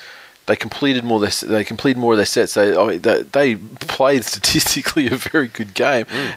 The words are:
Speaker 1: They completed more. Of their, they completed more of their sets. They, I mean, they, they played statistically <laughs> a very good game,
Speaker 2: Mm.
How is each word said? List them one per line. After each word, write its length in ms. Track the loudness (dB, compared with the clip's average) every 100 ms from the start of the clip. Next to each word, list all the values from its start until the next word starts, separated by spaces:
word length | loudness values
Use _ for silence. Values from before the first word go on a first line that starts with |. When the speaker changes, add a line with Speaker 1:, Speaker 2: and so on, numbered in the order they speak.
| -18 -20 -20 -10 -2
Speaker 1:
They 100 | -2
completed 480 | -2 -2 0 0
more. 200 | 0 0
Of 180 | 0 -2
their, 80 | -2
they 140 | -2
completed 360 | -2 -2 0 2
more 140 | 4
of 40 | 4
their 80 | 4
sets. 300 | 2 0 2
They, 200 | 2 4
I 120 | 2
mean, 140 | 2
they, 200 | 0 0
they 340 | 0 0 2 0
played 680 | -6 -12 -8 0 2 2 -2
statistically 800 | -4 0 0 0 -2 -2 -2 0
<laughs> 40 |
a 40 | -2
very 320 | -2 -2 -2
good 260 | -4 -8 -2
game, 300 | 0 0 -2
Speaker 2:
Mm. 260 | -6 -8